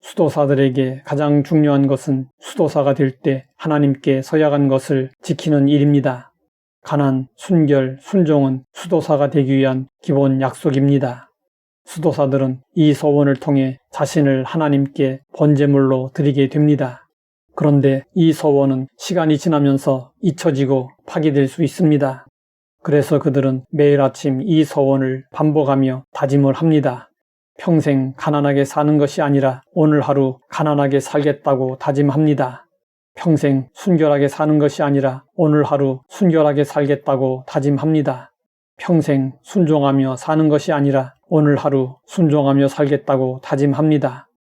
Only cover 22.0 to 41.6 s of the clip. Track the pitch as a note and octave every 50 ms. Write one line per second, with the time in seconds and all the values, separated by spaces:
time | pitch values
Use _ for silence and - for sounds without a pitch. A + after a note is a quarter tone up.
22 | C#3+ C3+ C3 C3 - _ _ _ _ _ _ _ _ _ _ _ _ - D3 D3
23 | C3 - D3+ C#3+ C#3 D#3 C3 C#3+ C3 C3+ C3 C3 C3 _ - D3+ D3 C#3+ C#3+ C#3
24 | C3+ C#3 C3+ - - D3 C3+ C3 C3 G#3+ E3 D#3 D#3 C#3+ - D3 C#3 C3+ C3+ C3+
25 | C3+ C3 C3 C3 C3 _ - - D3+ D#3 D3 D#3 C#3+ C3+ C#3 C3+ C3+ C3 B2+ C3
26 | - _ _ - - C3+ C3+ C#3+ C#3 C#3 C3+ - D#3+ E3 D#3 D3+ C3+ C#3 B2 B2
27 | - _ _ _ _ _ _ _ _ _ _ - - - E3+ D#3 D3+ D#3 C#3 C3+
28 | C3 C3 C3 - - - D3+ D3 C#3+ C#3+ C#3 C#3 C#3 C#3 - D3+ D3 D3 D3+ D3
29 | C#3+ C#3 - - D#3+ C#3+ C#3+ C#3 C3+ C3+ C3 C3 _ _ _ F3+ D#3 D#3 D3+ D3
30 | C3+ - C#3+ C#3 C3+ C3 C3 _ _ _ - - D#3+ D3+ D3 C#3+ C#3+ C#3 C3+ C#3
31 | C3+ - - D3 C#3+ D3+ C#3 C#3+ _ D3+ C#3 B2+ C3 C3 C3 C3+ - - C#3+ C#3
32 | D3 C#3+ C3+ C#3+ D#3 D3+ D3 C3 C#3 B2+ B2+ - - _ _ _ _ _ _ _
33 | _ _ _ - - F3 D#3 D3 - C#3+ C#3 C3+ C3 - _ - - G3+ F3+ D#3+
34 | D#3 D3+ D3 C#3+ C#3+ C#3 - - D#3 D3+ D3+ D3+ D3 C#3+ C#3+ - D#3 C#3+ C#3+ C#3
35 | C3+ C3+ B2+ C3+ - _ _ - F3 D3+ D3+ D3+ D3 C3 D3 C#3 C#3+ C3+ C3 C3
36 | _ _ - - G3+ F3+ D#3+ D#3+ D3+ D3+ C#3+ C#3 D3 C#3 - D3+ D3 C#3 D3 C#3
37 | - - C#3 C3 C3+ C3 C3 C3 C3 - - D3 C3+ C#3+ C#3+ C3+ D3 D#3 D#3+ D#3
38 | C#3+ D3 C3 B2+ B2+ - _ _ _ _ _ _ _ _ _ _ - - F3 E3
39 | C#3+ - C#3+ C3+ C3+ C3 C3 _ _ - - G#3 F3+ D3 D#3 D3+ C#3 C#3 C#3 C#3
40 | C3+ C3+ C3 B2+ - - D#3 D#3 D#3 D#3 D3 D3 D3 - D#3 D3 C#3+ C#3 C3+ C3+
41 | C3 C3 _ _ _ _ - D#3 D3+ D3 D3 C3+